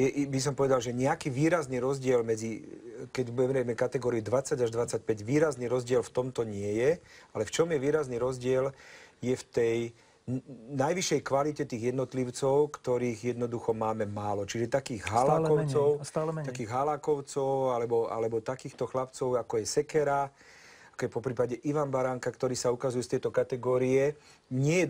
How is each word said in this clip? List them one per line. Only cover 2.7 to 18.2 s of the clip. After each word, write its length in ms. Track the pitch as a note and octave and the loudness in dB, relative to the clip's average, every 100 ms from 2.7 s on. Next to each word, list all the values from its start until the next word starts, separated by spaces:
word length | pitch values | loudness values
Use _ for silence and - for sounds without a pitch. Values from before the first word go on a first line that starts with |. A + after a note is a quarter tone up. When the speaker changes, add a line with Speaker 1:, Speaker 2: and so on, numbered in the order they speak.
| - A2+ A2+ B2+ | -16 -16 -16 -8
Speaker 1:
keď 160 | - A#2+ | -4 -2
budeme 480 | A#2+ B2+ C3+ A#2+ A#2 | 0 2 2 0 0
kategóriu 400 | B2 C3+ B2 A#2 | -2 0 0 -2
dvadsať 480 | G#2+ A2 A2 C#3+ A#2+ | 0 0 0 0 0
až 80 | |
dvadsaťpäť, 480 | A#2 A#2+ A2+ - G#2+ | 0 -2 -2 -2 -4
výrazný 480 | G#2 C#3+ D#3 B2 B2 | 0 2 2 0 0
rozdiel 320 | B2+ A#2+ B2 | 0 2 0
v 80 | A2 | 2
tomto 320 | - B2+ B2+ | -2 -2 -2
nie 320 | A2+ G2+ G2+ | -4 -4 -2
je. 160 | G#2+ B2+ F3 - - - | 2 2 2 -4 -20 -10
Ale 160 | - G#2+ | -6 -2
v 80 | |
čom 160 | - E3+ | 0 0
je 80 | D#3 | 2
výrazný 400 | C3+ D#3 C3+ A#2+ | 2 0 0 -2
rozdiel, 560 | B2+ B2+ B2 C3 C3+ - - - - _ | -2 -2 0 0 0 -4 -16 -20 -20 _
je 80 | A#2+ | -2
v 140 | B2+ - | -2 -2
tej 220 | - A#2 A#2 A#2 - _ _ - | 0 2 0 -2 -8 _ _ -6
n-, 160 | B2+ - B2+ A2+ | -6 -6 -14 -8
najvyššej 460 | C#3 C#3 F3+ - D3 | 0 0 0 0 0
kvalite 400 | - C3+ D3 D3 C#3+ | 2 0 0 -2 -4
tých 240 | A#2 A#2+ | -2 -2
jednotlivcov, 880 | B2+ B2+ C3 B2 B2 C3+ C#3 D3 - | -2 -2 -4 -4 -2 2 4 2 -2
ktorých 560 | - B2 B2 A2 B2 A#2 | -2 0 0 -2 -4 -4
jednoducho 320 | A#2+ A#2 - | -4 -2 -2
máme 400 | A2 A2 A2 G#2 | -2 -2 -2 -4
málo. 320 | G#2 G#2 G2+ | -4 -4 -4
Čiže 240 | G2 A#2 A#2 | -4 -4 -2
takých 320 | C#3 C3 A#2 - | -2 -2 -8 -2
Speaker 2:
Stále 320 | A2 C3+ D#3+ | 2 4 4
Speaker 1:
halákovcov, 480 | D#3+ D3+ D3+ C#3+ D3 | 4 2 2 2 2
Speaker 2:
menej 160 | D3 | 2
a 80 | C#3+ | -2
stále 200 | E3 D#3 | -4 -4
menej. 140 | D#3+ C#3 | -4 -6
Speaker 1:
takých 200 | B2 G#2+ | -6 -4
halákovcov 760 | B2+ C#3+ D3 - D3 C3+ - C3+ C3+ C3 | -2 -2 -2 0 -2 -2 -2 0 2 2
alebo, 400 | A#2+ A#2+ A#2 A2+ | 0 2 2 2
alebo 320 | A2 | 0